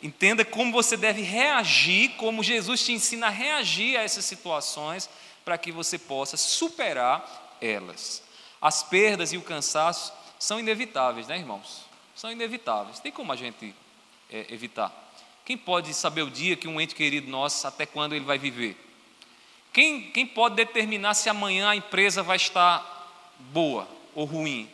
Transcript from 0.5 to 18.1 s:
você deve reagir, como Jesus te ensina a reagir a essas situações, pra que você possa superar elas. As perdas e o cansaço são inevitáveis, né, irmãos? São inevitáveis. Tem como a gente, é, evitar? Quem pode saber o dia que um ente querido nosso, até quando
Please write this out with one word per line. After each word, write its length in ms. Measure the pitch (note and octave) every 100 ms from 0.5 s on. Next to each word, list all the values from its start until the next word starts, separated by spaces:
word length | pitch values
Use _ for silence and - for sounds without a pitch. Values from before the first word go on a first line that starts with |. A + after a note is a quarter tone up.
| G#3+ A#3+
você 240 | A#3 A3+ A3+
deve 280 | G#3+ G#3
reagir, 840 | F#3 G#3+ C#4 C4+ F#3+ - D3+ F#3 B3+ -
como 260 | A3 A3+
Jesus 420 | G3+ A#3 F#3 B3 -
te 60 |
ensina 340 | A#3 - A#3 A3+
a 40 |
reagir 680 | G3+ C4 D4+ G#3 D#3+ A3+ B3+
a 60 |
essas 220 | G#3+ G3 G3
situações, 840 | F#3+ F3+ D#3 - - D3+ F3 - - - -
pra 140 | - E3+
que 140 | E3+
você 260 | E3 D#3+ F3
possa 400 | - C3+ C3+ C#3
superar 1200 | - - E4 E4 A#3 C3+ B2 D3+ - - - -
elas. 600 | A#2 G#2 F#2 E2 - - - - - -
As 220 | D3+ D3+
perdas 500 | - F3+ G#3+ G3+ E3
e 40 | E3+
o 40 |
cansaço 720 | D#3+ D#3 C#3 D#3 D#3+ E3+ - - - -
são 220 | - G#3+
inevitáveis, 680 | A3 G#3+ B3+ C#3+ B2+ A#2 A#2
né, 100 | E3+
irmãos? 480 | D3+ G2+ - - - - -
São 180 | - A3
inevitáveis. 680 | A#3 A3+ A#3 F3 G#2+ G2+ -
Tem 120 | D4
como 200 | D4 A3
a 40 | B2+
gente, 380 | B2 G#2+ A2 G2 - _ _ - _
é, 140 | A2 G#2+
evitar? 380 | A2+ A#2 - G2+ - - - - - -
Quem 120 | B3
pode 360 | - F3 D#3
saber 300 | D3 E3+ D3+
o 60 | D3+
dia 260 | B2+ F3 E3+
que 120 | D#3+
um 120 | D#3
ente 140 | D#3+
querido 360 | - D3+ C#3+ C3
nosso, 360 | C3+ C#3+ - C#3
até 200 | - D3+
quando 280 | D3 D3+